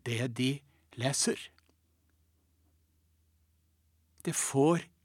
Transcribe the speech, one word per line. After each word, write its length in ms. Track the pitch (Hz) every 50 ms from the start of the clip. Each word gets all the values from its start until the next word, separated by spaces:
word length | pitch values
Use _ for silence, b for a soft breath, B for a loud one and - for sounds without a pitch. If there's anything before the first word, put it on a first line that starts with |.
| _
det 220 | 117 117 113 123 131 117
de 140 | 120 127 131 139 143 - _ _ _ _ _ -
leser. 460 | - 117 135 135 - - 226 - - - - - _ _ _ _ _ _ _ _ _ _ _ _ _ _ _ _ _ _ _ _ _ _ _ _ _ _ _ _ _ _ _ _ _ _ _ _ _ _ _ _ _ _ _ _ _ _ _ _ _ _ _ _ _ -
Det 100 | 170 156
får 480 | - - - - 135 139 156 170 170 - - _ _ _